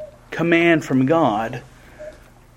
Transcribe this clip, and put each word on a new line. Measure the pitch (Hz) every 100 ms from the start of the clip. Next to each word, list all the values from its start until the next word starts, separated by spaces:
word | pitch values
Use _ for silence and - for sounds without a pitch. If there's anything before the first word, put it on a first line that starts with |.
| - - -
command | - 170 170 170 156
from | - 131 131
God | 165 135 104 113 131 - - - - - - - - -